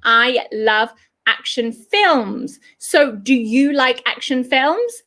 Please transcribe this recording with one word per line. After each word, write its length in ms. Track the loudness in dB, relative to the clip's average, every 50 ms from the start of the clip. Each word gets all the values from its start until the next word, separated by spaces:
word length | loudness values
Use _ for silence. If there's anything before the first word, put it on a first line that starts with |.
| _
I 420 | 2 2 2 2 2 0 -2 -4 -6
love 380 | -8 -2 0 0 2 2 0 -2 -4 _ _ _ _ _ _
action 460 | -2 -2 -2 -2 -10 -6 -4 -4 -4
films. 840 | -4 -10 -14 -4 0 2 2 4 4 2 0 -2 -6 -8 -10 -10 -12 -14 _ _ _ _
So 340 | -12 -2 2 2 2 2
do 220 | 0 -8 -2 0 0
you 380 | 0 0 0 0 2 2 2
like 300 | 2 0 0 0 0 -2 -2
action 360 | -6 -6 -6 -6 -4 -4 -4 -2
films? 580 | 0 0 0 2 2 0 0 -2 -4 -6 -10 -14